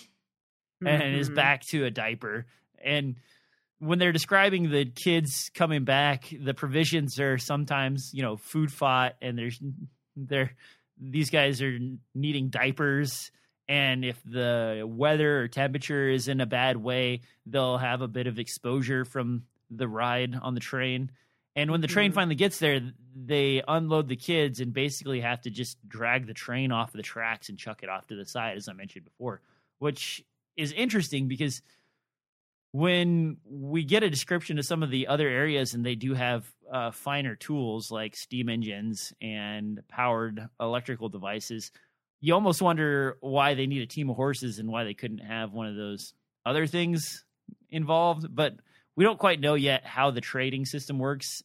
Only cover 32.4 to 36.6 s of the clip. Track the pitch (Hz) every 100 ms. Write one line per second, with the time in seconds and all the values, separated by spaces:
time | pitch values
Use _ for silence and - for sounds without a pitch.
32.4 | _ _ _ 139 175 175 175 170 160 -
33.4 | 107 139 139 165 143 214 202 139 - 175
34.4 | - 147 139 165 151 131 127 147 143 127
35.4 | 151 143 131 120 123 120 127 131 123 120
36.4 | - _